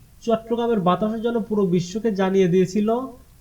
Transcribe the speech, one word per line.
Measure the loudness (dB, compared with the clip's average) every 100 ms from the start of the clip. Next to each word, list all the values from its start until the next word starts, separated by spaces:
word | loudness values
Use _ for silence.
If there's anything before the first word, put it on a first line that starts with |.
| -20 -10
চট্টগ্রামের | -2 -2 -2 -2 0 0
বাতাসে | 0 0 -2 -2
যেন | -2 -2
পুরো | -2 0
বিশ্বকে | 2 0 -2 -4 -4
জানিয়ে | 0 0 2 4
দিয়েছিল, | 4 2 0 0 -2 -4 -14 -20 -12